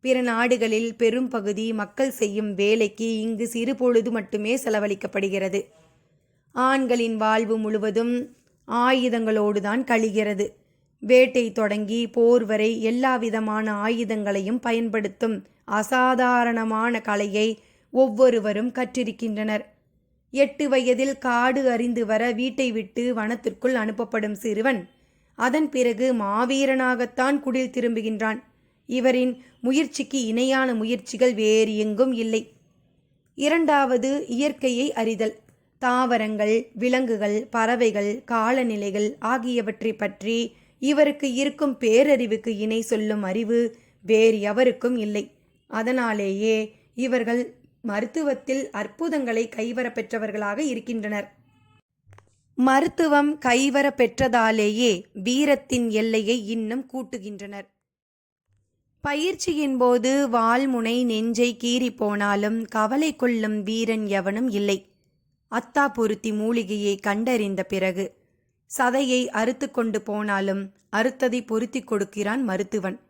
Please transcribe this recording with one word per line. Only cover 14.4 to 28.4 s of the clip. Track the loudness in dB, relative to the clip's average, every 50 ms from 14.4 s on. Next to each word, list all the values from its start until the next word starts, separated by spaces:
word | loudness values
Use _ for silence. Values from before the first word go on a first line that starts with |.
| -2 -2 -4 -2
பயன்படுத்தும் | -2 -2 -2 0 -2 -2 -2 -2 -4 -4 -4 _ -2 -2 -2 -4 -8 _ _ _ _
அசாதாரணமான | -4 -2 -2 0 0 2 2 4 4 4 2 2 2 2 2 2 2 0 -2 -2 -2 -2 0 0 0 -2 -2
கலையை | -2 -2 -2 -2 -2 -2 0 0 0 0 -2 -4 _ _ _ _ _ _ 2
ஒவ்வொருவரும் | 2 2 2 4 4 6 6 6 4 0 0 -2 -2 -2 -4
கற்றிருக்கின்றனர். | -4 -4 -6 -4 -2 -4 -4 -4 -4 -6 -6 -6 -4 -4 -4 -4 -4 -4 -6 -8 _ _ _ _ _ _ _ _ _ _ _ _ 2
எட்டு | 2 2 2 2 -2 0 2
வயதில் | 2 2 2 2 2 2 2 -2 -2 -4
காடு | -2 0 0 2 2 2 2 2 2 2
அறிந்து | 2 2 0 -2 0 -2 0
வர | 0 0 0 0 0
வீட்டை | -2 -2 -2 -4 -2 0 -2 -2
விட்டு | 0 -4 -6 -6 _ -4 -2 -2 -2
வனத்திற்குள் | -2 -2 -4 -4 -4 -4 -6 -8 -2 -2 0 0
அனுப்பப்படும் | 0 -2 -2 -4 -4 -6 -4 -4 -4 -4 -4 -6 -6
சிறுவன் | -4 -4 -2 0 0 0 0 -2 -4 -10 _ _ _ _ _ _ _ _ _ -2
அதன் | -2 0 2 2 0 0
பிறகு | 0 0 0 0 0 0 0 0 0
மாவீரனாகத்தான் | 0 0 0 0 0 0 0 2 2 2 2 2 2 2 0 0 -2 -2 -6 -2 -2 0 0 0 0
குடில் | -2 -2 -2 -2 -2 -2 -2
திரும்புகின்றான். | -2 -2 -2 -2 -2 -4 -4 -4 -2 -2 -4 -4 -4